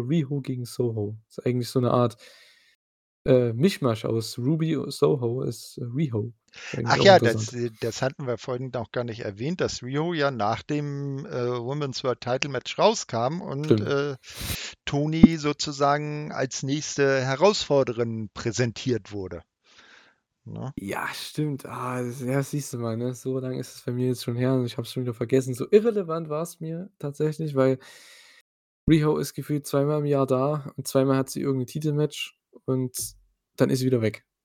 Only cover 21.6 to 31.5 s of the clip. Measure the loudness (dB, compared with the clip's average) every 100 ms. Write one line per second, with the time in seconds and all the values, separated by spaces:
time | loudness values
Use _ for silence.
21.6 | -8 -8 -6 -4 -6 -6 -2 0 0 -4
22.6 | -6 -4 -4 -2 -4 -6 -6 -4 -4 -6
23.6 | -8 -10 -6 -2 0 0 -2 0 2 2
24.6 | 0 -4 -8 -6 -4 -4 2 2 2 -4
25.6 | 4 6 6 0 -2 -4 -4 -4 -6 -8
26.6 | -8 -8 -10 _ -8 -2 -2 0 -2 4
27.6 | 4 4 -4 -20 -20 -20 -20 -20 _ _
28.6 | _ _ 4 6 6 2 -2 -6 -4 -4
29.6 | 0 0 2 2 2 2 4 2 2 0
30.6 | -6 -10 -2 2 4 2 0 -4 -2